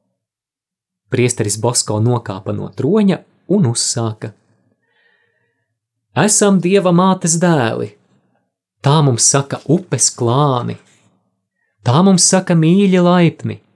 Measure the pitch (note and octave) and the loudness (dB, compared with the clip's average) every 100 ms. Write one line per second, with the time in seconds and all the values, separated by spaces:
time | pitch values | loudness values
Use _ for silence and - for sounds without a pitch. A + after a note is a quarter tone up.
0 | _ _ _ _ _ _ _ _ _ _ | _ _ _ _ _ _ _ _ _ _
1 | _ A#2 B2 - G#2+ A2 A#2+ B2+ - G#2+ | _ -2 -2 -2 -6 -4 -4 -4 -4 -2
2 | A#2 A#2+ - F#2+ G2+ G#2 F#2+ - C3+ G#3+ | -2 -2 -6 -10 -10 -10 -10 -6 -2 0
3 | G3 E3 - _ - G3 C3 A#2 - B2 | 0 -2 -8 _ -4 0 0 -2 -6 -4
4 | A2+ G#2+ A2+ - _ _ _ _ _ _ | -6 -8 -14 -16 _ _ _ _ _ _
5 | _ _ _ _ _ _ _ _ _ _ | _ _ _ _ _ _ _ _ _ _
6 | _ C3 F#3 - G#3 F#3+ F3 G3 F3+ F3 | _ -2 0 2 2 2 2 0 2 2
7 | F#3+ F#3 F3 E3 F3 D#3 A2+ A#2+ G2+ - | 2 0 -2 0 0 0 0 -4 -8 -14
8 | _ _ _ _ _ _ _ _ C#3 D#3 | _ _ _ _ _ _ _ _ 2 2
9 | C#3+ A#2 - C#3 C#3 B2+ - F3 - B2 | 2 2 0 0 -4 -6 -2 -2 -2 -4
10 | - - A#2+ C3 D3 B2 A#2 G#2+ _ _ | -4 -2 -2 0 0 -2 -6 -10 _ _
11 | _ _ _ _ _ _ _ _ A#2+ C3+ | _ _ _ _ _ _ _ _ 0 2
12 | F#3+ F#3 - F#3 F#3 E3+ D#3+ F#3+ G3+ F3+ | 4 2 2 0 0 2 2 2 2 2
13 | F3 F3+ E3 - A2+ G2+ _ | 4 4 2 0 -8 -12 _